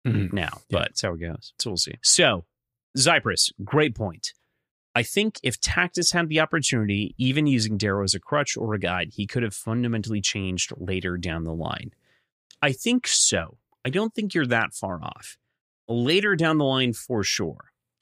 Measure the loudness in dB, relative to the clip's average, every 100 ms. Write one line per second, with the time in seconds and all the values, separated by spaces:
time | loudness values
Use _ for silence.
0 | 0 0 0 -2 -4 -6 -2 0 0 -2
1 | -4 -4 -6 -8 -10 -8 -6 -4 -4 -2
2 | 2 4 4 2 -4 _ _ _ _ 0
3 | 4 4 2 0 0 -2 -2 2 2 0
4 | -6 -6 -12 -14 _ _ _ _ _ -2
5 | 0 0 0 0 -4 -2 -2 0 0 0
6 | 0 2 2 2 2 2 2 2 2 2
7 | 0 0 0 2 4 4 2 0 0 2
8 | 0 -2 -2 -2 -2 -2 -2 -2 0 -2
9 | -4 -4 -4 -2 -4 -4 -4 -2 0 -2
10 | -2 -2 -2 -2 -2 -4 -4 -6 -4 -2
11 | -2 -4 -4 -4 -4 -4 -4 -6 -10 -16
12 | _ _ _ _ _ _ 0 0 0 0
13 | 2 2 4 2 -2 -10 _ _ -4 -2
14 | -2 -2 -2 0 2 2 0 -4 -8 -6
15 | -10 -12 -16 -20 _ _ _ _ -4 -2
16 | 2 2 2 2 4 4 4 2 2 -2
17 | -2 -2 0 -2 -4 -6 -16 _ _ _